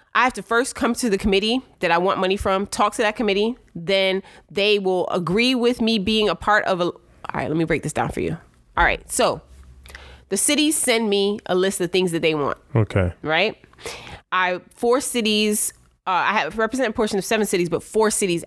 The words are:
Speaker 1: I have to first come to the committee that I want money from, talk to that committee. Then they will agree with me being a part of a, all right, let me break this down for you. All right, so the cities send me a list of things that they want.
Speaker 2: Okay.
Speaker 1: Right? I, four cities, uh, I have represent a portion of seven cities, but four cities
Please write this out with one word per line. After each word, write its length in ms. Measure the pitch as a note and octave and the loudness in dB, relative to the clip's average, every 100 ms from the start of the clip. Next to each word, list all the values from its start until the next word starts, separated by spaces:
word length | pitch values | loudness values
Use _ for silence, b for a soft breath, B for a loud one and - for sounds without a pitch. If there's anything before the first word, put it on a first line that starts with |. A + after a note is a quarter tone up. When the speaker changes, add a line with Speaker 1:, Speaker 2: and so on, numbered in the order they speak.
| B - | B 0
Speaker 1:
I 80 | |
have 100 | B3 | 0
to 80 | G#3+ | -2
first 320 | - A#3 C4+ - | -2 -2 -2 -2
come 180 | C4+ A#3 | -2 0
to 140 | B3 | -2
the 80 | G3 | 0
committee 440 | G#3 F#3+ A3 B3+ - _ | 2 2 2 -2 -4 _
that 120 | F3 | 0
I 60 | E3+ | 2
want 220 | F#3 F#3 | 2 0
money 180 | F#3 G3 | 0 0
from, 280 | G#3 F#3+ G3+ | 0 -2 -2
talk 260 | - G#3+ - | 0 0 0
to 60 | |
that 140 | G#3+ G#3+ | -2 0
committee. 400 | G#3 G3 A3 B3+ _ F3 | 0 0 0 -4 _ -10
Then 480 | E3 G3 F#3+ F#3+ B B - | -2 0 2 0 B B -8
they 300 | D#3+ G3+ G3+ | -2 2 2
will 280 | F#3 F#3 - | 2 0 0
agree 440 | F3+ E3 G3 B3 | -2 0 2 2
with 280 | C4 A#3+ B3 | 2 2 2
me 180 | A3+ A3+ | 0 0
being 300 | F#3+ A3 G#3 | 0 2 0
a 60 | - | 0
part 280 | - G#3 - | 0 2 2
of 140 | F#3 | 0
a, 60 | F3 | -2
all 100 | - _ _ - | -4 _ _ -8
right, 160 | - C3 | -6 -2
let 80 | D#3 | -2
me 80 | E3 | 0
break 180 | D#3+ | -2
this 100 | D3+ | -2
down 160 | - A#2 | -2 -2
for 120 | - | -2
you. 160 | E2 D#3+ - _ _ - | -4 -6 -10 _ _ 0
All 60 | E3+ | 2
right, 160 | F2+ - | 0 -4
so 300 | - G#3 A2+ - - - - B B B B - | 0 0 0 -8 -20 -20 -20 B B B B -6
the 80 | G3 | -2
cities 400 | - D4 D4+ D#4 | 0 2 2 0
send 320 | - A3+ A3 | 0 0 2
me 300 | G3+ G3 G#3 - | 2 0 -2 -2
a 80 | F#3 | 0
list 260 | F#3+ - | 0 0
of 100 | F3 | -2
things 200 | F#3+ F#3 | 0 0
that 80 | E3 | 0
they 140 | D#3+ D#3 | 0 0
want. 220 | C3+ - - A#2+ | -2 -4 -2 0
Speaker 2:
Okay. 360 | G#2 G#2 F2+ - | 2 2 0 -2
Speaker 1:
Right? 340 | D3 D#3+ G3+ - - - B B B B _ | -2 0 0 -2 -14 -16 B B B B _
I, 280 | F#3 F3+ F3+ - - | 0 0 -2 -8 -4
four 240 | A#3+ B3 | 0 2
cities, 720 | - B3 G#3+ G#3+ G#3+ G#3+ - - _ _ - | 0 -2 0 2 2 0 -2 -6 _ _ -4
uh, 60 | |
I 220 | F3 C#3+ G#3 | 0 2 0
have 180 | D3+ A3+ | -2 -2
represent 320 | A3 B3+ A#3+ | -2 0 -2
a 40 | |
portion 240 | A3+ G#3+ G3+ | 0 -2 -2
of 80 | - | 0
seven 200 | A3 G#3 | 0 0
cities, 240 | F#3+ F3 | 0 0
but 120 | E3+ | -2
four 280 | - G#3+ G#3+ | -2 0 2
cities 320 | - G3 E3+ | 2 0 -2